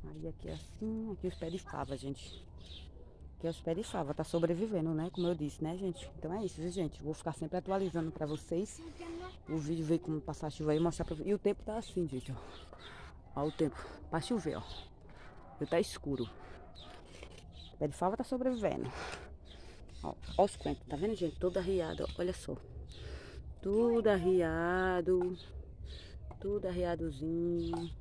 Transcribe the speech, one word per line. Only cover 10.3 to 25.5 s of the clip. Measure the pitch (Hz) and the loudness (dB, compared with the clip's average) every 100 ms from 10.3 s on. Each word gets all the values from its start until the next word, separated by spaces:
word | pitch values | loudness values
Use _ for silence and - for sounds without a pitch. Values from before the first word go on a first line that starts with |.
| 151 156 | -4 -4
a | |
chuva | - 151 | 0 4
aí, | 151 | 6
mostrar | 170 160 165 | 6 4 -2
pra | 156 | -2
vocês. | 165 | 2
E | |
o | 202 | 4
tempo | 202 208 | 4 2
tá | - 214 | 0 -4
assim, | - - 165 | -2 0 0
gente, | 131 123 | 0 -4
ó. | 123 - - - - - - - - - - | -8 -8 -12 -14 -14 -14 -12 -12 -14 -8 0
Ó | 147 | 0
o | |
tempo, | - 156 - - - - | 4 2 2 -10 -10 -2
pra | 165 | -2
chover, | - 233 160 78 | 2 2 2 -2
ó. | - - - - - - - - - - | -4 -10 -10 -14 -16 -14 -14 -14 -16 -6
E | 147 | 2
tá | 170 | 4
escuro. | - - 143 135 117 - - - - - - - - - - - - - - | 4 -2 -2 0 0 -4 -14 -14 -14 -14 -14 -14 -14 -14 -14 -14 -14 -14 -14
O | - | -2
pé | 151 | -2
de | |
fava | 143 180 214 | 2 0 2
tá | |
sobrevivendo. | 254 254 254 247 196 135 87 - - - - - - - - - - - | 0 2 2 4 2 2 -2 -4 -6 -8 -10 -14 -14 -14 -14 -14 -14 -8
Ó, | 76 - - - | -6 -6 -4 6
ó | |
os | 196 - | 6 6
coentros, | 147 139 - | -2 -2 -4
tá | 143 | 0
vendo, | 202 208 | 0 2
gente? | 175 139 | 0 2
Todo | 180 185 | 2 2
arriado, | 180 190 160 170 165 | 2 2 2 0 -2
ó. | - | 0
Olha | 180 | -2
só. | 180 - 147 - - - - - - - - - - | -2 -4 -6 -8 -10 -10 -10 -8 -8 -8 -10 -10 -4
Tudo | 190 208 233 233 214 | 2 6 8 8 8
arriado. | 196 175 185 165 165 170 185 185 180 175 185 180 185 - | 8 8 8 6 4 4 4 6 4 6 6 6 0 -8